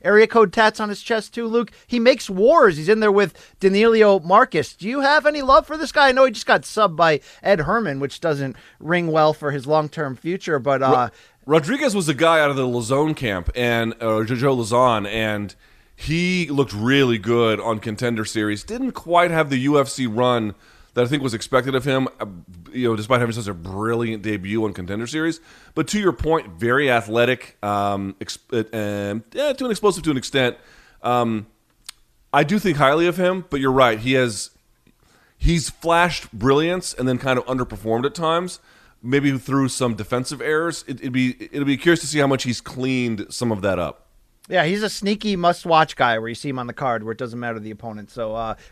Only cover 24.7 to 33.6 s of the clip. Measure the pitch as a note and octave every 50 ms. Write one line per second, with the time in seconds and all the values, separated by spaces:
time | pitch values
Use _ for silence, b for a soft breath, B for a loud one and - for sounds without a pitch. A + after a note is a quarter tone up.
24.7 | F#2+ F#2+ F2+ F2 G2+ A2 A#2+ B2 C#3+ D#3 D#3+ E3 D#3+ - b b b b b b
25.7 | b D#3+ D3+ - G#3 G#3+ G3+ F3 - - - D#3 E3 D#3+ - G#2 E2+ E2 A2+ A#2
26.7 | B2+ C#3+ D3 C3 B2 A#2 G2 G#2 A2 A#2 A#2+ B2 B2+ - - - _ _ G#2 G2+
27.7 | G#2 G2+ G2+ G2+ G2+ G2 G2 G2 - - G#2+ - - - _ _ B2+ A2+ A2 -
28.7 | A2+ A2 G#2 G#2 G#2 G2+ G2+ G2+ G#2 A2+ - _ - B3+ C#4+ D4 C4 C4+ C4 B3
29.7 | G#3 - G#3 G3+ F3 F3+ - D#3 C#3+ B2+ - - - C3+ B2+ A#2+ - b b b
30.7 | b b b b b b - A#2+ B2 A#2+ A#2+ A#2 A2 G#2+ G#2 - _ _ _ _
31.7 | _ _ _ - - _ _ _ _ _ _ _ - C#3+ D3+ C#3+ G3+ G#3+ - F#3
32.7 | D3 D3 C#3+ C3+ D3 E3 E3+ F3+ D#3+ F#3 F3+ F3+ F#3+ F#3+ F3 - C#3+ C#3